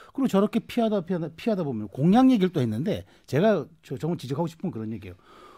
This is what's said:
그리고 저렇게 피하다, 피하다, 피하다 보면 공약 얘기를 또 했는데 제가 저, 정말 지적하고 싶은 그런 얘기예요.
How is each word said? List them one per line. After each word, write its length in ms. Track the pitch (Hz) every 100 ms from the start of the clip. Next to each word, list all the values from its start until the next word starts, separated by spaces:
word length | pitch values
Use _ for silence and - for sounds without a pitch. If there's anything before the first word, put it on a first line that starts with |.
| -
그리고 140 | - 247
저렇게 320 | 196 208 233
피하다, 420 | - 240 220 208
피하다, 280 | 165 175 165 -
피하다 280 | 233 190
보면 260 | 147 110 107
공약 420 | - 165 226 262
얘기를 180 | 240 180
또 120 | 156
했는데 440 | 120 107 180 101 - _ -
제가 380 | 135 220 190 120 _
저, 140 | - 131
정말 200 | 156 165
지적하고 300 | 123 139 170
싶은 240 | - 180
그런 200 | 110 110
얘기예요. 220 | 110 98 87 _ - -